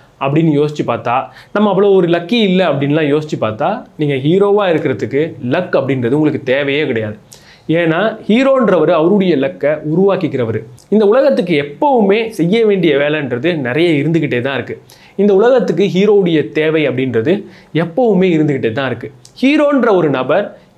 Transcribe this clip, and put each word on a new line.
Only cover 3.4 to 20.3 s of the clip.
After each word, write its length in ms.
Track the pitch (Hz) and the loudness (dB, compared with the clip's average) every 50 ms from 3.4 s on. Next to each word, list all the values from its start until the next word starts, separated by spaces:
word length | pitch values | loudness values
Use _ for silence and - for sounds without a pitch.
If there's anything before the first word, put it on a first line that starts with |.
| 120 | -4
பார்த்தா, 260 | 110 107 107 143 175 208 254 - - - - | -4 -4 -4 -4 -4 -4 -6 -8 -12 -8 -6
நீங்க 180 | 151 147 143 131 127 | -4 -2 -2 0 0
ஹீரோவா 420 | 147 170 196 202 202 202 208 202 180 | 2 2 2 2 2 2 2 2 2
இருக்கிறதுக்கு 500 | 165 151 151 143 127 107 131 110 117 135 156 165 - - 123 123 135 | 0 0 0 -2 -4 -4 -4 -4 -2 -2 -2 -4 -6 -8 -6 -4 -2
luck 220 | 170 180 180 - 160 | -2 -2 -2 -2 -2
அப்படின்றது 380 | 131 127 139 131 123 127 131 151 | 0 0 -2 -2 -2 0 0 2
உங்களுக்கு 240 | 156 151 151 - 123 123 | 2 0 0 -2 -2 -2
தேவையே 320 | 127 139 147 139 139 147 156 131 | -2 0 0 0 -2 -2 -2 -2
கிடையாது. 280 | 123 113 107 107 107 - - - - - - - - - _ - 156 170 | -2 -4 -4 -6 -8 -12 -16 -20 -20 -20 -20 -20 -20 -10 _ -2 0 0
ஏன்னா 200 | 175 160 160 165 202 220 214 - - - | 2 0 0 0 0 -2 -4 -4 -2 0
ஹீரோன்றவர் 640 | 208 240 269 269 269 262 240 202 185 170 156 151 180 160 | 2 2 2 2 2 2 2 2 2 2 2 2 2 2
அவருடைய 340 | 156 175 208 202 190 180 160 135 | 2 2 2 2 2 2 2 0
லக்கை 340 | 135 139 139 - - 139 156 151 - 151 | 0 -2 -4 -2 -2 -2 -2 -2 -4 -4
உருவாக்கிக்கிறவர். 680 | 156 170 190 196 190 - 165 135 107 127 120 113 107 107 - - - - - _ 196 | 0 2 2 2 2 0 -2 -4 -2 -2 -4 -4 -4 -6 -8 -12 -18 -20 -6 _ 0
இந்த 100 | 214 220 196 | 2 2 4
உலகத்துக்கு 420 | 214 262 294 285 - 214 202 170 175 143 143 | 4 4 2 2 2 0 0 0 0 -2 -2
எப்பவுமே 560 | 143 - - - - 277 240 214 190 196 226 226 220 220 - | -4 -4 -4 -2 0 2 2 2 2 2 0 -2 -4 -4 -2
செய்ய 240 | 160 170 196 233 226 214 | -2 0 2 2 2 2
வேண்டிய 240 | 202 190 170 165 139 139 | 2 2 2 2 2 2
வேலைன்றது 520 | 143 147 151 156 147 127 123 120 127 170 180 156 135 | 0 0 -2 -4 -4 -4 -6 -4 -2 -2 -2 -2 -4
நிறைய 240 | 120 123 156 170 175 160 143 | -4 -2 0 0 2 0 0
இருந்துக்கிட்டே 400 | 139 156 165 165 156 135 127 120 120 | 0 0 0 -2 -2 -2 -2 -2 -4
தான் 120 | 135 139 127 | -4 -4 -6
இருக்கு. 180 | 110 - 110 - - - - - - - - - | -8 -8 -12 -14 -16 -20 -20 -20 -20 -10 -4 0
இந்த 100 | 196 208 202 190 | 2 2 4 4
உலகத்துக்கு 460 | 214 240 262 247 190 - 175 156 202 190 147 | 4 4 4 2 2 0 0 0 0 0 0
ஹீரோவுடைய 460 | 180 196 214 208 202 190 175 165 151 139 - - | 2 2 4 4 2 2 2 0 0 -2 -2 -2
தேவை 260 | 156 151 156 156 160 151 135 | -2 -2 0 0 0 0 -2
அப்படின்றது 440 | 120 127 131 131 117 113 113 143 185 208 - - - - - _ - 156 170 | -2 -2 -2 -2 -2 -2 0 0 -2 -2 -4 -8 -18 -20 -16 _ -4 -4 -4
எப்பவுமே 440 | 170 - - 254 226 208 180 185 185 170 | -2 -2 0 0 2 2 2 2 2 2
இருந்துக்கிட்டே 360 | 156 151 151 143 131 117 - 107 135 | 2 0 0 0 -2 -2 -4 -4 -4
தான் 100 | 139 131 | -4 -4
இருக்கு. 180 | 120 117 - - - - - - _ - | -6 -8 -10 -14 -16 -20 -20 -20 _ -2
ஹீரோன்ற 480 | - 269 294 302 302 285 294 269 226 240 202 180 | 0 0 2 2 2 2 2 2 2 2 2 2
ஒரு 100 | 165 151 | 2 0
நபர் 380 | 135 131 127 127 | 0 -2 -2 0